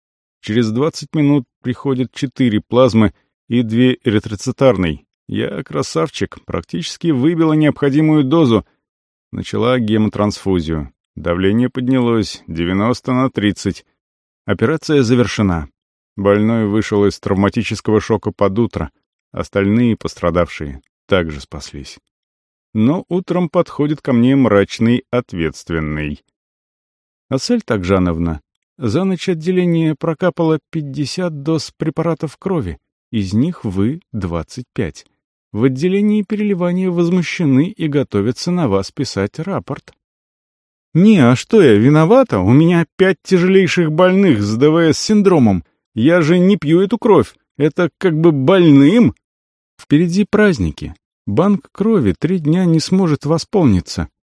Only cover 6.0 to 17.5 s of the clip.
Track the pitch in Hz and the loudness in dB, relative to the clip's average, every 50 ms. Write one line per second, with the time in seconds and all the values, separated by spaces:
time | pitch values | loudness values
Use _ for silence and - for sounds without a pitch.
6 | 160 156 - - 98 - - - - - - 90 87 _ - 175 160 - - - | -4 -4 -6 -6 -8 -8 -8 -12 -12 -10 -8 -8 -8 _ -10 -10 -10 -10 -10 -6
7 | - 170 147 123 127 160 175 160 165 156 156 156 151 147 - - 147 139 131 151 | -2 -2 0 0 0 0 0 0 0 0 2 2 2 0 0 0 0 0 2 2
8 | 156 156 156 151 139 131 151 170 160 120 113 101 - _ _ _ _ _ _ _ | 2 2 2 2 2 2 2 2 4 4 4 2 0 _ _ _ _ _ _ _
9 | _ _ _ _ _ _ - 98 92 - - 104 110 123 127 127 113 107 110 110 | _ _ _ _ _ _ -12 -12 -10 -8 -4 -2 -2 0 0 0 0 0 0 0
10 | 107 101 - - 104 104 98 - - 98 95 90 76 80 80 78 73 71 - _ | 0 0 0 -2 -2 -2 -2 -4 -2 -2 -2 -2 -2 -2 -4 -6 -6 -8 -14 _
11 | _ _ _ 85 78 87 85 90 92 95 104 117 127 123 - 127 123 123 131 131 | _ _ _ -8 -6 -4 -2 0 0 0 2 0 0 -2 -4 -4 -2 -2 0 0
12 | 120 117 117 110 98 - - - _ - 82 82 85 87 92 98 104 117 123 - | 0 0 0 0 -2 -4 -8 -14 _ -10 -6 -4 -4 -2 -2 0 0 -2 -2 -4
13 | - 127 127 127 131 - - - 101 104 90 - - 101 87 - - _ _ _ | -4 -4 -2 -2 -2 -2 -2 -2 -2 -2 -2 -2 -4 -6 -6 -8 -12 _ _ _
14 | _ _ _ _ _ _ _ _ _ - 101 - 113 117 160 156 - - 151 143 | _ _ _ _ _ _ _ _ _ -6 -4 -2 -2 -2 -2 -2 -2 0 0 2
15 | 123 107 127 123 120 95 - - 107 95 87 80 71 - _ _ _ _ _ _ | 2 2 2 0 0 0 -2 -2 0 0 0 -2 -6 -10 _ _ _ _ _ _
16 | _ _ _ 104 98 101 101 104 107 110 117 113 110 101 101 110 104 - 110 101 | _ _ _ -2 0 2 2 2 2 0 0 0 0 0 0 -2 -2 0 0 2
17 | 101 98 - - - - 101 92 101 98 | 2 2 0 -2 -4 -2 0 0 0 0